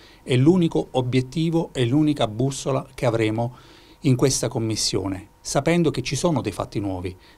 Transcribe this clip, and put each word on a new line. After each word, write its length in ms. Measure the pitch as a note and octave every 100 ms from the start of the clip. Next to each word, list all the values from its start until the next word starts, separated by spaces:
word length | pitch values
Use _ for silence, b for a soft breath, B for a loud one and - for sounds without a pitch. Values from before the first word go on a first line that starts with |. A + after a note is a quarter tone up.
| B B
è 100 | -
l'unico 540 | B2 C#3 F#3 E3 D#3+ -
obiettivo 800 | B2+ B2 B2+ B2+ D#3+ E3 E3 -
e 140 | - A#2+
l'unica 400 | C#3+ D3+ C#3+ A2+
bussola 580 | G#2+ C3 C3+ D3 C3+ -
che 140 | - B2+
avremo 480 | A2+ A2 A2 A#2+ B B B B B
in 160 | C#3+ B2+
questa 320 | C3+ - B2
commissione, 800 | B2+ A2+ G#2+ - G2 F#2+ F#2+ - _
sapendo 520 | - D3+ C3+ F3 D#3+
che 100 | C3
ci 140 | B2+ C#3
sono 240 | F3 C#3+
dei 100 | G2+
fatti 300 | F#2+ G2 A2+
nuovi. 360 | G2+ F#2 F2+ F2 B